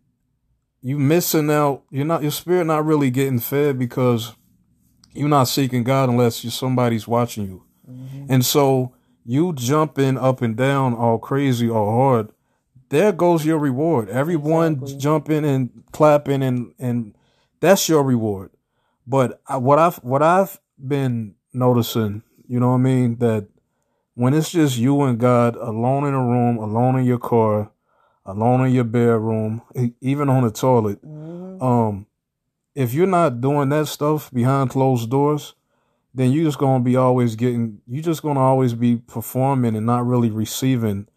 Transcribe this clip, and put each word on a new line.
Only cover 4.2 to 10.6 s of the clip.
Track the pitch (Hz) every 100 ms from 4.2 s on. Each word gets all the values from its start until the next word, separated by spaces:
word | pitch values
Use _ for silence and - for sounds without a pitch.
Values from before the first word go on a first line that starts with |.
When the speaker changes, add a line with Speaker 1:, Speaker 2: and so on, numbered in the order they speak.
| 113 - _ _ _ _ _ _ _
Speaker 1:
you're | - 147
not | 143 123
seeking | - 131 127
God | 117 135 127
unless | 120 120 113
you're, | 117
somebody's | - 131 127 120 113 107
watching | 117 120 110 98
you. | 92 _ _ -
Speaker 2:
Mm-hmm. | 127 131 135 139
Speaker 1:
And | 131 123
so | 147 139 131 127 _ _ _ 117
you | 135 180
jumping | 143 120 151 156 - 135 131
up | 131 131
and | 117
down | 110